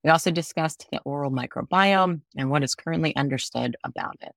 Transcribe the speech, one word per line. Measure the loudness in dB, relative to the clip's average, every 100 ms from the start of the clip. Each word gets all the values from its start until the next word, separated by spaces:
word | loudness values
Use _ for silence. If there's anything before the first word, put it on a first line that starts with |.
We | 6
also | 4 4
discussed | -2 -4 -4 -4 -6 -10
the | -8 -6
oral | -4 -2
microbiome | -2 -4 -8 0 4 4 4 2 0 _ -4
and | 0
what | 2
is | 0 -4
currently | -4 0 0 0
understood | 0 -2 -4 -4 -4 -4 -10
about | -8 -8 -10
it. | -18